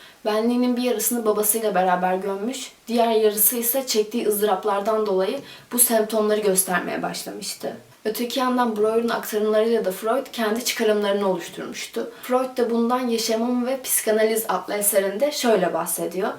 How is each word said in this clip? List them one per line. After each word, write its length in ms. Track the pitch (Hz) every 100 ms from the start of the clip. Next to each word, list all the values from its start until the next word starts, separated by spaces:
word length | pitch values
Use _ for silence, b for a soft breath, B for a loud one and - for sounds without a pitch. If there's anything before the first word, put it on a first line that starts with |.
| B B
Benliğinin 520 | 220 214 233 247 247 240
bir 60 |
yarısını 440 | 247 214 - 240 220
babasıyla 480 | 208 208 226 214
beraber 400 | 180 185 180 185
gömmüş, 580 | 185 196 196 220 269 - - -
diğer 220 | 233 233
yarısı 460 | 220 214 208 - 247
ise 300 | 233 269 262
çektiği 420 | 220 214 240 214
ızdıraplardan 800 | 202 208 190 214 202 202 220 208
dolayı 320 | 185 190 277 B B -
bu 60 | 247
semptomları 640 | - 226 214 220 214 208
göstermeye 600 | 196 185 - 180 - 160
başlamıştı. 760 | 170 175 - 202 202 - 185 - - B
Öteki 360 | 220 220 240 269
yandan 360 | 254 247 240 208
Breuer'ın 320 | 214 226 233
aktarımlarıyla 760 | 226 - 214 214 214 226 226
da 80 | 185
Freud 340 | 185 220 254 262
kendi 320 | - 220 226
çıkarımlarını 640 | - - 220 208 208 202 202
oluşturmuştu. 840 | 175 - - - - - - 226 B
Freud 340 | - 254 254 -
da 140 | 220
bundan 380 | 233 233 247 254
Yaşamım 580 | 226 226 226 233 247 247
ve 160 | 269
Psikanaliz 640 | - - - 220 220 226 -
adlı 260 | 180 -
eserinde 580 | 208 202 202 196 202 285
şöyle 420 | 294 247 214 175
bahsediyor. 540 | 160 170 - 170 180 220